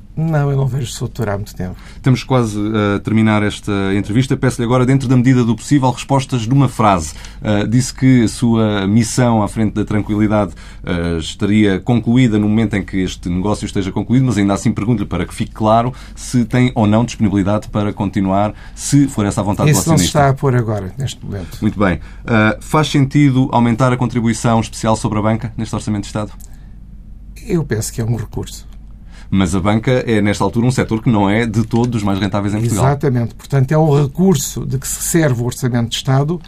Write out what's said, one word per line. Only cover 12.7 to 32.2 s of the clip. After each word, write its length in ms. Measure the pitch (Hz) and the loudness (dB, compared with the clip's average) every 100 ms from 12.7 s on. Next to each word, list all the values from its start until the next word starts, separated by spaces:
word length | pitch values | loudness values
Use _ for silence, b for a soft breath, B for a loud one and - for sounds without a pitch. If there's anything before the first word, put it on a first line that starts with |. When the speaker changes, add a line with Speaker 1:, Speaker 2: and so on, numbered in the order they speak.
Speaker 2:
em 80 | 101 | -2
que 140 | 87 95 | -4 -2
este 320 | 90 - 92 | -4 -4 -4
negócio 380 | 90 98 104 104 | -2 -2 -2 -4
esteja 260 | 104 95 | -4 -4
concluído, 320 | 90 101 123 | -4 0 2
mas 140 | 127 104 | 2 2
ainda 160 | 98 | 2
assim 180 | 98 117 | 2 0
pergunto-lhe, 340 | 110 107 117 101 | -2 0 -2 -2
para 200 | 87 87 | -4 -4
que 80 | |
fique 180 | - 110 | -6 -8
claro, 400 | - 107 113 120 131 B | -2 2 2 2 -4 B
se 320 | B - 127 113 | B -2 0 2
tem 260 | 123 127 | 2 2
ou 120 | 127 104 | 2 2
não 180 | 110 | 4
disponibilidade 640 | 120 - 107 101 92 107 - | 2 0 0 2 2 -2 -2
para 240 | 107 104 | -4 -2
continuar, 640 | - 98 - 95 95 104 - B | -2 -4 -2 0 0 0 -4 B
se 320 | B - 139 135 | B 0 4 4
for 180 | - 151 | 2 -2
essa 160 | - | 0
a 20 | |
vontade 260 | 98 101 143 | -2 0 2
do 20 | |
Speaker 1:
Esse 140 | 127 - | 2 2
não 120 | 95 | 2
se 60 | |
Speaker 2:
acionista. 140 | 87 151 | 2 2
Speaker 1:
está 100 | 139 | 2
a 40 | |
pôr 220 | 135 143 123 | 2 2 0
agora, 380 | 113 107 92 - | 0 -4 -6 -8
neste 260 | 139 - | -8 -8
momento. 360 | 98 98 82 - | -10 -10 -10 -4
Speaker 2:
Muito 180 | 107 92 | -2 0
bem. 220 | 98 80 B B - | 0 0 B B -2
Ah, 300 | 113 107 - | 2 2 0
faz 280 | - 156 151 | -2 0 2
sentido 640 | 147 135 147 143 127 131 | 2 2 4 4 4 2
aumentar 400 | 120 120 113 131 | 2 2 2 2
a 60 | 127 | 2
contribuição 600 | 123 127 113 110 120 113 | 0 0 0 0 2 2
especial 360 | 110 - 113 110 | 0 -4 -2 0
sobre 220 | 120 107 | 0 0
a 40 | |
banca 300 | 107 110 110 - | 0 -2 -4 -8
neste 160 | 110 | -6
Orçamento 280 | 107 107 104 | -6 -4 -4
de 40 | - | -4
Estado? 260 | 110 104 - B B B B B - - - - - - | -6 -8 -12 B B B B B -18 -18 -18 -18 -14 -4
Speaker 1:
Eu 160 | 180 | -2
penso 280 | 135 110 - | -2 -4 -4
que 80 | - | -4
é 40 | |
um 120 | 113 117 | -2 -2
recurso. 500 | - - 98 - - - - - B B B | -4 -8 -10 -12 -16 -18 -18 -18 B B B
Speaker 2:
Mas 280 | 98 92 95 | 0 2 0
a 40 | |
banca 300 | 101 110 120 127 123 | 0 0 2 0 2
é, 140 | 107 | 2
nesta 220 | 104 101 | 2 0
altura, 220 | 98 117 123 | 0 0 0
um 40 | |
setor 320 | 127 92 113 | 2 0 0
que 80 | - | 2
não 180 | 107 98 | 2 4
é 160 | 107 120 | 2 0
de 180 | 104 | 0
todo 240 | 113 117 123 | 0 0 0
dos 140 | 117 | 0
mais 140 | 104 | 0
rentáveis 360 | 98 | 0